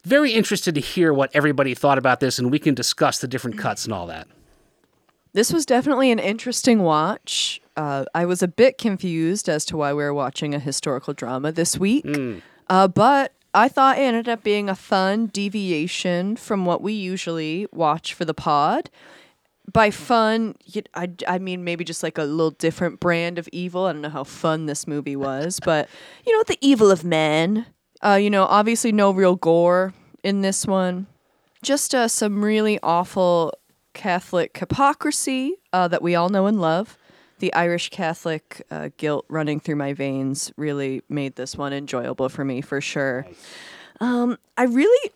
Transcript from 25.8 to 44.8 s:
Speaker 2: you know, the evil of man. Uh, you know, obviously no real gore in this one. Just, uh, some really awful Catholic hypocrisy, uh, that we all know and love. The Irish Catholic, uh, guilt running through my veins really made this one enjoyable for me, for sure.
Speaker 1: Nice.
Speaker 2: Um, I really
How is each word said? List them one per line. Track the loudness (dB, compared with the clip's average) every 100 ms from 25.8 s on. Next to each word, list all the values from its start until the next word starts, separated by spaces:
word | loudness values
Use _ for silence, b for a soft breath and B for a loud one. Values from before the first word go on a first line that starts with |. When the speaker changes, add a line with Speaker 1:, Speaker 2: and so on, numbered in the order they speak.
| 0 B B B 0
Speaker 2:
you | 2
know, | 2
the | 2
evil | 4 6 6
of | 6
man. | 2 2 4 2 2 0 -4 _ _ _
Uh, | 4 4
you | 4
know, | 2
obviously | 4 4 4 0 2
no | 4 4
real | 6 4
gore | 4 4 4 6 4 0 b b -6
in | -2 0
this | 0 -2 -2
one. | 0 0 -4 -10 _ _ _ _ _
Just, | -2 -2 0
uh, | 0 0
some | 0 -2 0
really | 0 2 0 0
awful | 0 0 0 0 2 4 0 -6 _ _ _
Catholic | -8 -2 -2 -2 -2 -2 -6
hypocrisy, | -6 2 2 2 -4 -4 -4 -4 -4 -8 _
uh, | 0 0
that | 0
we | 0
all | 0 2
know | 2 2
and | 2
love. | 2 0 -2 -12 b b b b
The | -2
Irish | 0 0 -2 -4
Catholic, | -6 -6 -4 -6 -6 _ -20 -14
uh, | -10 -10 -6
guilt | -4 -4 -4
running | -6 -4 -4
through | -4 -4
my | -4
veins | -6 -6 -4 -4 -6 -8 -8
really | -6 -4 -4 -6 _
made | -6 -6 -8
this | -12 -8
one | -8
enjoyable | -8 -6 -6 -6 -4 -4
for | -4
me, | -6 -6
for | -6 -8
sure. | -6 -4 -4 -4 -10
Speaker 1:
Nice. | -18 B B B B B _
Speaker 2:
Um, | -2 0 -2 -4 _ 0
I |
really | 2 4